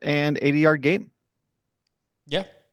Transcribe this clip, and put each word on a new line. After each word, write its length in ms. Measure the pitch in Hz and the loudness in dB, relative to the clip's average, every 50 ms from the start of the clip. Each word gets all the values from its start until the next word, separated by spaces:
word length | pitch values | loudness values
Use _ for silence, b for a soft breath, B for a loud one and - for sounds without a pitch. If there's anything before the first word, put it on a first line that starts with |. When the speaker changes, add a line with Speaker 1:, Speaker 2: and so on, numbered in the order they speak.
| - | -2
Speaker 1:
and 340 | 147 147 147 147 151 147 - 135 | -2 -2 0 0 -2 -2 0 0
eighty 160 | 143 143 151 | 0 2 2
yard 240 | 156 156 156 143 131 | 4 2 2 2 0
game. 260 | 147 185 202 - - _ _ _ _ _ _ _ _ _ _ _ _ _ _ _ _ _ _ _ _ _ _ _ | 0 -2 -2 -4 -10 _ _ _ _ _ _ _ _ _ _ _ _ _ _ _ _ _ _ _ _ _ _ _
Speaker 2:
Yeah, 180 | 147 139 190 190 - - _ _ _ | -8 -8 -8 -8 -8 -14 _ _ _